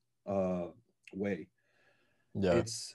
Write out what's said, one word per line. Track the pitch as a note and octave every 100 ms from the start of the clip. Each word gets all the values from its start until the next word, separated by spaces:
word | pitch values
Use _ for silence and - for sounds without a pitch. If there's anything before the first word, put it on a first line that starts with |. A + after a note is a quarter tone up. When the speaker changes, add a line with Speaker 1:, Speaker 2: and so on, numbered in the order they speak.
| _ _ -
Speaker 1:
uh, | G2 F#2 F2+ F2 - _ _ -
way. | F#2+ G2+ F2+ - _ _ _ _ _ _ _ _ -
Speaker 2:
Yeah. | F#2+ E2+
Speaker 1:
It's, | - - -